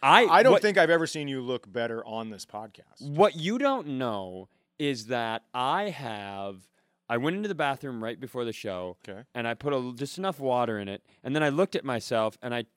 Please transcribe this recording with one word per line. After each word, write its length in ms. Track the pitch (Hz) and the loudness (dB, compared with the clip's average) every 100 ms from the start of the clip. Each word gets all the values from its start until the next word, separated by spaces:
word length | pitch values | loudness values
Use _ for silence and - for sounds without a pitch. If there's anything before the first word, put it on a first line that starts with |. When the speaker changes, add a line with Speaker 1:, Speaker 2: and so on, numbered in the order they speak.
Speaker 1:
I, 240 | 135 190 214 | 8 8 8
Speaker 2:
I 180 | 170 | 8
don't 100 | 254 | 8
Speaker 1:
what 80 | 202 | 8
Speaker 2:
think 160 | 208 196 | 6 4
I've 120 | 165 | 6
ever 160 | 170 160 | 4 2
seen 200 | 156 143 | -4 -4
you 140 | 135 | -4
look 300 | 123 123 101 | -4 -6 -6
better 340 | 107 117 113 113 | -4 -4 -4 -8
on 240 | 110 110 | -8 -8
this 160 | 98 - | -12 -12
podcast. 560 | 104 110 - - _ | -12 -14 -18 -20 _
Speaker 1:
What 340 | 143 147 208 160 | -8 4 4 4
you 220 | 165 240 | -4 0
don't 300 | 277 262 147 131 | 0 0 -4 -4
know 500 | 127 104 92 92 92 _ _ - | -2 -4 -6 -12 -16 _ _ -6
is 300 | 147 123 110 | -4 -4 -4
that 360 | 123 113 113 _ | -4 -2 -6 _
I 360 | 123 127 170 208 | -4 0 0 -2
have, 680 | 139 131 104 101 98 98 95 95 _ _ _ - | -6 -10 -10 -10 -10 -10 -10 _ _ _ _ -6
I 80 | 120 | -2
went 180 | 147 190 | -2 -2
into 140 | 208 | -4
the 60 | 160 | -2
bathroom 460 | 143 135 139 117 | -2 -2 -6 -8
right 160 | 110 117 | -8 -8
before 280 | 127 127 117 | -10 -6 -6
the 80 | |
show, 420 | 107 107 92 90 87 - | -6 -8 -8 -8 -12 -16
Speaker 2:
Okay. 160 | 98 123 123 | -16 -12 -6
Speaker 1:
and 120 | 117 | -4
I 40 | |
put 200 | 117 147 | -4 -2
a, 180 | 139 123 120 | -2 -4 -8
just 220 | 139 - | -10 -6
enough 220 | 190 135 | -6 -4
water 400 | 131 123 117 107 | 0 0 0 -2
in 80 | 98 | -6
it, 160 | 98 _ _ 120 | -10 _ _ -4
and 100 | 147 | 0
then 80 | |
I 60 | 151 | 0
looked 260 | 143 190 190 | 2 0 0
at 80 | |
myself, 540 | 135 120 - 117 110 - | -4 -6 -2 0 0 -4
and 140 | 120 120 | -8 -6
I 100 | 113 | -8